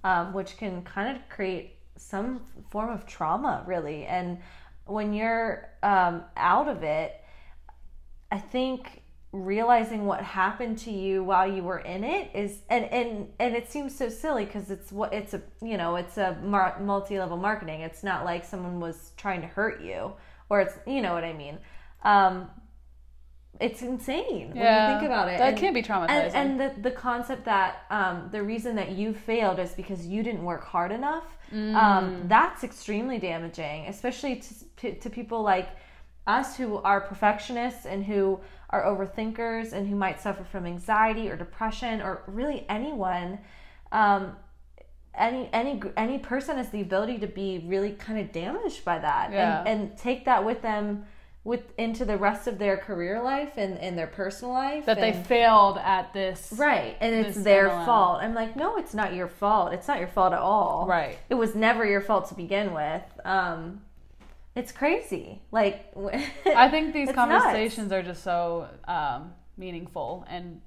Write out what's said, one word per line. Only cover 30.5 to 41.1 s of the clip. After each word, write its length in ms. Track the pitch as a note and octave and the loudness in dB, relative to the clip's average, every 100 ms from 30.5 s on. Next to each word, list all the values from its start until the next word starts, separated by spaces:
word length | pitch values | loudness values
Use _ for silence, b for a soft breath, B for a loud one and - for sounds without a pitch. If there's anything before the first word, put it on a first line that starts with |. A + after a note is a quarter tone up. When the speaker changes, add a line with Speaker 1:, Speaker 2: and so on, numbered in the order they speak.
| E3+ - | -6 -2
Speaker 1:
hard 260 | F3 F3 | -2 -2
enough, 320 | A3+ C#4+ D#4+ - - b | -2 -2 -4 -8 -18 b
um, 40 | G#3+ | -6
Speaker 2:
Mm. 720 | G#3+ A3 G#3+ F#3+ F#3 F3+ F3 | 0 6 8 6 4 -4 6
Speaker 1:
that's 380 | F#3+ E4+ - A#3+ | 6 6 0 -10
extremely 520 | - - G#3 B3 A#3 | -10 -6 -4 -2 -4
damaging, 680 | F3+ E3 E3 E3 D3+ D#3 D#3 | -4 -4 -6 -8 -8 -8 -10
especially 560 | G3+ B3 B3 C#4+ B3+ - - - - | -6 -6 -4 -4 -6 -8 -18 -20 -10
to, 160 | A#3+ - | -8 -8
to 140 | B3 | -10
people 320 | A3+ A#3+ A3+ | -10 -6 -2
like 280 | G#3+ F#3 F3+ - b b b - - | 2 2 0 -12 b b b -8 0
us 300 | A#3 C4 - | 2 0 -4
who 220 | B3 G#3 | -4 0
are 200 | F#3+ G3 | 4 2
perfectionists 840 | G3 G3+ G#3 G#3 - A#3+ B3 B3 - | 2 2 2 2 -4 -4 -4 -6 -8
and 180 | G3 | -6
who 380 | G3 G#3 G3 F#3+ B B B | -2 2 2 0 B B B
are 120 | G3+ | 0
overthinkers 880 | F#3+ G3 G3 - A3 A3+ A#3 A3+ A3+ | 2 0 -4 -4 -6 -4 -4 -4 -6
and 160 | F#3 G3+ | -6 -2
who 80 | G3+ | 0
might 240 | F#3+ - | -2 -2
suffer 240 | G#3 F#3+ | -6 -6
from 220 | F#3 F#3+ F3 | -8 -8 -6
anxiety 640 | F3 G3 G#3+ A3 | -8 0 4 4